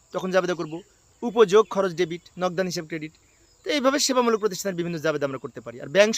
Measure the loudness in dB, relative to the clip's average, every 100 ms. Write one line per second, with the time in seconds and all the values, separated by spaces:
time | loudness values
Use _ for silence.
0 | _ -8 0 0 0 -2 -6 -10 -16 _
1 | _ -8 -2 4 6 6 4 2 -2 0
2 | -4 -4 -14 -6 -4 -2 -4 -4 -8 -10
3 | -10 _ _ _ _ _ -4 0 2 2
4 | 0 2 2 2 0 -2 -6 -4 -4 -2
5 | -2 0 -2 -6 -10 -14 -16 -14 -4 4
6 | 4